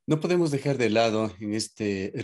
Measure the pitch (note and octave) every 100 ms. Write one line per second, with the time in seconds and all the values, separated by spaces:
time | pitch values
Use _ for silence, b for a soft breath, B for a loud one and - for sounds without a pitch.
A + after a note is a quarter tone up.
0 | - D3+ E3+ F3 E3+ C#3 D3 C3 A#2 A2
1 | A#2 G#2+ A2 F#2+ G#2+ G#2+ G#2 - G#2 G2
2 | F#2+ -